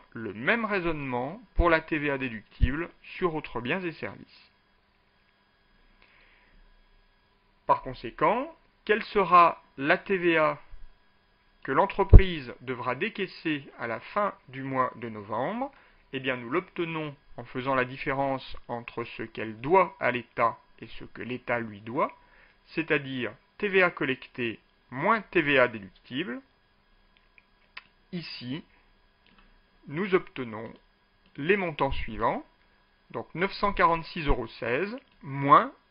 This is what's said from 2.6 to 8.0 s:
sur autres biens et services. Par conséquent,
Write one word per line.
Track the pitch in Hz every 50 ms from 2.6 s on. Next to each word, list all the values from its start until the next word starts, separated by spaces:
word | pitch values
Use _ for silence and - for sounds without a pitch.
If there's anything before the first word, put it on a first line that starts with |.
| 120 123 131 147 170 180 - _ _
sur | - - - 185 175 156
autres | 156 143 - - 120
biens | 120 123 151 190
et | 185 170 151
services. | - - 107 92 - - _ - - - _ _ _ _ _ _ _ _ _ _ _ _ _ _ _ _ _ _ _ _ _ _ _ _ _ _ _ _ _ _ _ - _ _ _ - _ _ _ _ _ _ - - - _ _ _ _ _ _ _ _ _ _ _ _ _ _ _ _ _ _ _
Par | - 139 - -
conséquent, | 135 127 -